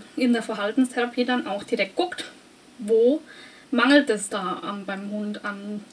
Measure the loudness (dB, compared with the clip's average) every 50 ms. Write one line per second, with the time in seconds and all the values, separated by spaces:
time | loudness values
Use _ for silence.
0 | -14 -12 -6 0 2 2 2 2 0 -4 -6 -4 -4 -2 2 2 0 0 0 -2
1 | -4 -2 -2 -2 -2 0 0 -2 -2 -4 -6 -8 -6 -4 -2 -2 -2 -2 -2 -2
2 | -4 -4 -4 -8 -14 -14 -16 -20 -20 -20 -20 _ _ -20 -16 -10 -2 2 4 6
3 | 6 6 4 4 0 -8 -20 -20 -20 -20 -20 -20 -12 -4 0 2 4 6 6 6
4 | 6 4 0 -2 -2 -6 -6 -6 -4 -4 -6 -6 -6 -8 -8 -8 -8 -8 -8 -8
5 | -8 -8 -8 -6 -6 -6 -8 -8 -8 -10 -10 -10 -10 -10 -10 -10 -10 -10